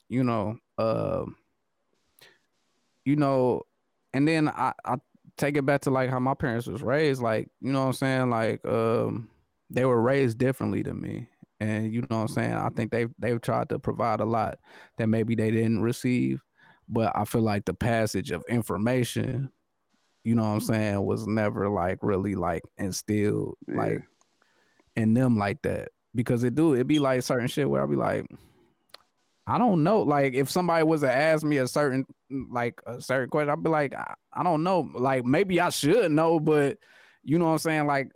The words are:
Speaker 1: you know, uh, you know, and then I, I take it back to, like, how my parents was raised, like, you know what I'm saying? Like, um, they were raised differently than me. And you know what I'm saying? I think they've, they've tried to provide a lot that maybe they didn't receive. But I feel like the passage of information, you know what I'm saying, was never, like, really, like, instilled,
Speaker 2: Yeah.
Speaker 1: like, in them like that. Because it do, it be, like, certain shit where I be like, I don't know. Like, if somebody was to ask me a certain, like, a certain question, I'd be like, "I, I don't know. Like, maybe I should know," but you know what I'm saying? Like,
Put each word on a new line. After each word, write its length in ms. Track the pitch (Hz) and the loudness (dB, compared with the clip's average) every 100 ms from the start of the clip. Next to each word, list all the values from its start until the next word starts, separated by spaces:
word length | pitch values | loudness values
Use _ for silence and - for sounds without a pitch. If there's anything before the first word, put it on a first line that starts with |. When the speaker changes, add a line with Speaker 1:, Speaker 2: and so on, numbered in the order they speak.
| - | -6
Speaker 1:
you 160 | 123 | -2
know, 340 | 127 113 101 117 _ - | 0 0 -4 -8 _ -4
uh, 460 | 110 110 104 90 - - _ _ _ _ _ _ _ _ - _ _ _ _ _ _ _ | -2 0 -2 -4 -6 -12 _ _ _ _ _ _ _ _ -20 _ _ _ _ _ _ _
you 120 | 131 147 | -2 2
know, 460 | 139 135 127 90 - _ _ _ _ | 2 4 2 0 -4 _ _ _ _
and 160 | 131 147 | 0 2
then 200 | 160 151 | 2 0
I, 260 | - 131 - | 0 -4 -4
I 120 | - 123 _ _ - - | -4 -6 _ _ -18 -4
take 180 | 143 147 | 0 0
it 80 | 135 | 2
back 160 | 143 | 2
to, 80 | 147 | 2
like, 200 | 131 127 | 0 0
how 80 | 131 | 0
my 140 | 127 | -2
parents 320 | 139 139 113 120 | -2 -2 -2 -4
was 160 | 101 | -6
raised, 400 | 113 143 156 131 | -2 2 2 0
like, 280 | 117 110 - _ | 0 0 -2 _
you 120 | 131 | -2
know 80 | 135 | 0
what 40 | 135 | 0
I'm 40 | |
saying? 360 | 120 135 131 127 | 0 0 0 0
Like, 340 | 117 110 110 - | 0 0 -2 -2
um, 640 | 113 113 117 113 107 113 _ _ _ - | 0 2 0 0 -4 -10 _ _ _ -8
they 140 | 123 131 | -2 2
were 140 | 120 | 4
raised 360 | 117 139 131 113 | 4 2 2 2
differently 440 | 127 131 107 101 | 0 0 -2 -2
than 180 | 98 90 | -4 -6
me. 280 | 90 107 120 _ - - | -8 -8 -12 _ -20 -8
And 320 | 110 107 110 | -4 -2 -2
you 60 | 117 | -4
know 40 | 120 113 | -4 -4
what 60 | |
I'm 60 | 110 | -2
saying? 260 | - 117 | -2 -2
I 140 | 113 107 | -2 -4
think 200 | 120 110 | -4 -4
they've, 220 | 113 117 - | -2 -4 -4
they've 220 | 110 117 | -4 -2
tried 280 | - 120 120 | -2 -2 -2
to 80 | 113 | -4
provide 420 | - - 117 110 | -4 -2 -2 0
a 40 | |
lot 340 | 110 113 107 - _ - - - | 0 0 -2 -6 _ -20 -18 -4
that 80 | 110 | 0
maybe 260 | 113 113 113 | 2 2 2
they 140 | 110 | 2
didn't 300 | 110 113 110 | 2 2 2
receive. 600 | 113 120 127 123 131 131 _ _ - _ - | 0 0 0 0 0 -2 _ _ -20 _ -6
But 280 | 113 110 - | 0 0 0
I 80 | |
feel 180 | 104 120 | 0 2
like 220 | 110 101 | 2 0
the 100 | 98 | -2
passage 580 | 90 123 113 110 98 - | -4 0 0 0 -2 -4
of 120 | 85 - | -8 -2
information, 1040 | 120 110 92 113 127 120 120 110 117 135 _ _ _ _ _ _ _ | -2 -2 -2 0 0 0 -2 -4 -4 -8 _ _ _ _ _ _ _
you 100 | 110 | 0
know 80 | 117 | 2
what 60 | 107 | 2
I'm 120 | 107 | 0
saying, 460 | 247 110 107 101 98 | 0 0 0 0 -2
was 200 | 110 107 | -2 -2
never, 440 | 110 104 - 98 | 0 0 0 -2
like, 300 | 101 87 98 | 0 -2 -2
really, 320 | 107 95 101 | 0 0 0
like, 280 | 95 87 82 - - | -2 -2 -4 -6 -8
instilled, 800 | 98 90 - 107 104 107 101 - - | -8 -6 -4 0 0 0 -4 -10 -8
Speaker 2:
Yeah. 80 | 127 | -4
Speaker 1:
like, 260 | 107 110 - _ _ _ _ _ _ _ _ - | -2 -4 -8 _ _ _ _ _ _ _ _ -2
in 180 | 110 | 2
them 240 | 117 131 110 | 4 4 2
like 240 | 101 - | 2 -2
that. 280 | 95 95 - _ _ | -4 -4 -8 _ _
Because 300 | 113 120 120 | -4 0 2
it 100 | 123 131 | 2 2
do, 180 | 160 | 4
it 120 | 127 131 | 4 4
be, 100 | 151 | 2
like, 240 | 135 131 | 4 0
certain 260 | - 131 120 | 0 -2 -2
shit 220 | - 139 | -2 0
where 120 | 135 | 0
I 40 | 139 | 0
be 100 | 139 | 0
like, 300 | - 104 - - - _ _ _ _ - _ _ _ _ - | 0 -4 -6 -16 -20 _ _ _ _ -20 _ _ _ _ -4
I 120 | 143 | 0
don't 240 | 240 180 | 2 4
know. 180 | 160 214 | 4 4
Like, 320 | 117 143 139 | 2 2 2
if 160 | 127 139 | 2 0
somebody 340 | 185 180 165 | 0 2 2
was 180 | 156 160 | 4 2
to 100 | 139 | 2
ask 320 | 127 156 156 | 2 4 2
me 140 | 151 147 | 2 0
a 100 | 123 | 0
certain, 380 | 156 147 131 131 - - 135 120 | 0 0 0 -4 -10 -12 -10 -6
like, 300 | 123 120 - - | -4 -4 -6 -14
a 140 | 120 | -12
certain 300 | - 135 123 | -4 -2 0
question, 200 | 156 147 | -2 -2
I'd 120 | 156 | -2
be 80 | 165 | 0
like, 240 | 156 139 | 0 0
"I, 200 | - - - _ | -4 -12 -14 _
I 100 | - | -4
don't 200 | 170 156 | 0 0
know. 160 | 175 185 117 | 2 0 -2
Like, 300 | 87 131 135 | -2 0 0
maybe 360 | 120 151 196 170 | 2 2 2 2
I 100 | 175 | 0
should 420 | - 143 233 180 | 0 2 4 4
know," 280 | 151 165 165 | 2 4 2
but 380 | 156 151 143 - _ - - _ | 2 2 2 -2 _ -20 -20 _
you 140 | - 165 | -2 2
know 80 | 165 | 2
what 60 | |
I'm 60 | 156 | 2
saying? 280 | 160 156 147 | 0 0 0
Like, 260 | 139 127 | 0 -2